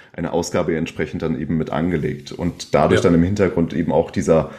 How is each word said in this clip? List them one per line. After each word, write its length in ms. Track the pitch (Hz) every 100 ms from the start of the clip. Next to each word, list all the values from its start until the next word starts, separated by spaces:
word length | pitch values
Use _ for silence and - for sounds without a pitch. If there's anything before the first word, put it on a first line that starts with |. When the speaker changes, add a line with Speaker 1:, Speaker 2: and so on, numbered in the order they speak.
| -
Speaker 1:
eine 200 | - 85
Ausgabe 420 | 82 82 98 82
entsprechend 480 | 82 80 - 80 -
dann 180 | 80 65
eben 180 | 71 82
mit 120 | 78
angelegt 640 | 65 87 82 71 69 -
und 420 | - 87 - -
dadurch 280 | 73 80 107
Speaker 2:
Ja. 20 |
Speaker 1:
dann 100 | 95
im 80 | 85
Hintergrund 500 | 87 104 92 85 82
eben 200 | 78 80
auch 180 | 73 85
dieser 400 | 98 87 80 76